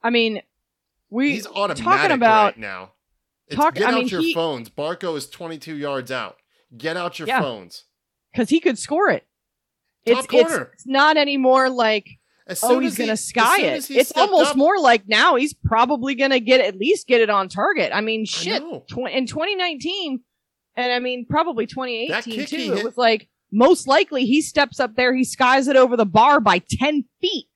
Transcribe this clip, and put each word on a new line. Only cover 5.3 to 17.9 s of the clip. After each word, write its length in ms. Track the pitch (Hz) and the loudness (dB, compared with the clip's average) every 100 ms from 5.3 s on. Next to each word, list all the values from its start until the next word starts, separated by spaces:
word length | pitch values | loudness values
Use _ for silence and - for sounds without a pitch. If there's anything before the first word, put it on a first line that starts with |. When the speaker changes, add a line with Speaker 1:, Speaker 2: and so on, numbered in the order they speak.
| - 170 160 160 156 | -16 -14 -14 -14 -10
Speaker 2:
yards 360 | 143 139 120 | -6 -8 -6
out. 260 | 127 104 - _ _ _ 120 | -8 -8 -12 _ _ _ -10
Get 220 | 147 170 | -8 -6
out 220 | 175 175 | -8 -10
your 80 | 214 | -4
Speaker 1:
Yeah. 140 | 262 | -4
Speaker 2:
phones. 440 | 151 113 87 - _ _ _ _ _ - | -4 -8 -16 -20 _ _ _ _ _ -6
Speaker 1:
'Cause 140 | 233 | 0
he 100 | 320 | 0
could 180 | 349 233 | 0 -4
score 320 | - 302 392 | -4 -2 0
it. 160 | 165 _ _ _ _ _ _ _ _ - | -2 _ _ _ _ _ _ _ _ -2
Speaker 2:
Top 200 | 254 277 | -2 2
Speaker 1:
It's, 80 | |
it's, 160 | - - | 2 2
Speaker 2:
corner. 220 | 214 127 | 0 -6
Speaker 1:
it's 120 | _ 254 | _ -4
not 280 | 269 294 311 | 2 2 2
anymore 540 | 285 285 254 262 262 | 0 2 4 4 2
like, 400 | 254 220 214 - - _ _ _ | 2 0 0 -4 -20 _ _ _
Speaker 2:
As 140 | 175 | -4
Speaker 1:
"Oh, 60 | 226 | 0
Speaker 2:
soon 120 | 254 | 2
Speaker 1:
he's 100 | 254 | 0
Speaker 2:
as 40 | 190 | -4
he, 60 | |
Speaker 1:
gonna 80 | 226 | -4
Speaker 2:
as 120 | 220 - | -4 -4
Speaker 1:
sky 320 | - 226 381 | 0 2 2
Speaker 2:
soon 80 | - | 0
Speaker 1:
it." 80 | |
Speaker 2:
as 140 | 294 269 | -4 -4
he 120 | 269 | 0
Speaker 1:
It's 100 | 262 | 0
Speaker 2:
stepped 220 | 311 370 | 2 2
Speaker 1:
almost 200 | 339 277 | 4 4
Speaker 2:
up 60 | 269 | 4
Speaker 1:
more 200 | 294 392 | 2 4
like 280 | 277 233 196 | 4 2 2
now 280 | 214 311 269 | 2 4 2
he's 180 | 294 | 0
probably 600 | - - 226 247 285 262 254 | -4 -2 2 2 0 -4 -2
gonna 240 | 277 262 | 0 0
get, 180 | 226 262 | 4 2
at 140 | 202 190 | 2 -2
least 300 | 233 403 - | -2 -2 2
get 140 | 240 | 2
it 80 | 220 | 4
on 180 | 208 190 | 2 -2
target. 440 | 185 269 392 160 | -2 -2 0 -2